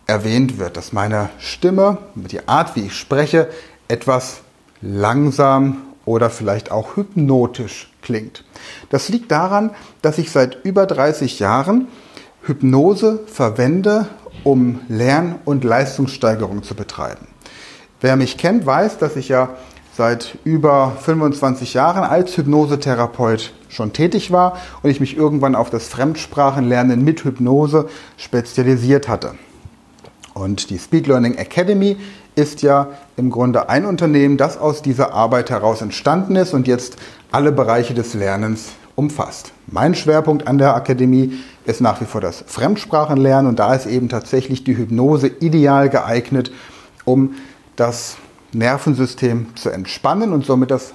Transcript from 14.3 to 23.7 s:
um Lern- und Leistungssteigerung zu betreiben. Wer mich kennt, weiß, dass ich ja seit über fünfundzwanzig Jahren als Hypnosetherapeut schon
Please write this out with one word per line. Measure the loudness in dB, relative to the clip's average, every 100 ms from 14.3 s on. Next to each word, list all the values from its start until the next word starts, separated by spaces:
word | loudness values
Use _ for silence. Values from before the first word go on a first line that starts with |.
| -4
um | 2 2 2 0 -4
Lern- | -2 2 2 0 -4 -4
und | -2
Leistungssteigerung | 2 2 0 -2 -4 0 0 0 -4 -6
zu | -10 -12
betreiben. | -12 -10 -10 -12 -18 _ -20 -20 -20 -20 -20 _
Wer | 0 2
mich | 0 0
kennt, | 0 2 2
weiß, | 2 2 0
dass | -4 -4
ich | 0
ja | 0 0 -4 -20 -20 -12 -2
seit | 0 0 -6 -10
über | -2 2 4 4 2 0
fünfundzwanzig | -2 0 0 0 -2 -2 -4
Jahren | 0 2 2
als | 0 0 0 -2
Hypnosetherapeut | 2 2 2 0 0 0 -2 0 0 0 -4 -16
schon | -14